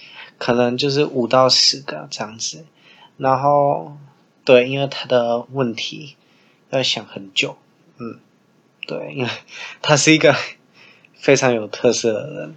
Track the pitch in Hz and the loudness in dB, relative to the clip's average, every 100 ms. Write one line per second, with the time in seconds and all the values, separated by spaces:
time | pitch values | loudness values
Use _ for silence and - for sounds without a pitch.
0 | - - - - - 120 120 123 143 139 | -20 -20 -20 -8 -2 2 2 0 -2 0
1 | 147 135 117 131 127 - - 139 139 156 | 0 -2 0 4 4 4 2 0 -6 -12
2 | 147 - 107 113 - 156 - _ _ _ | -12 -12 -12 -10 -10 -10 -18 _ _ _
3 | - - 135 131 143 143 143 156 160 147 | -20 -4 0 2 2 2 2 0 -6 -16
4 | - _ _ _ - 123 127 139 139 - | -20 _ _ _ 4 6 6 -2 -4 -6
5 | - 127 117 120 123 131 123 110 - 156 | -2 0 2 -2 -4 -4 -4 -4 -8 -10
6 | 147 - _ _ _ _ - 135 127 - | -16 -20 _ _ _ _ -6 -2 -2 -4
7 | 107 101 98 - - - _ _ _ - | -8 -14 -10 -4 -4 -6 _ _ _ -16
8 | 117 - _ _ _ _ _ _ - - | -14 -14 _ _ _ _ _ _ -10 -10
9 | 147 147 120 - - - - - - 147 | -8 -6 -6 -8 -14 -18 -18 -6 2 4
10 | 156 156 156 139 - - _ _ - _ | 6 6 6 2 -2 -12 _ _ -20 _
11 | _ _ - 135 131 117 104 - 123 110 | _ _ 2 4 4 0 -4 0 0 2
12 | 117 98 - - 151 | 0 -2 -6 -12 -14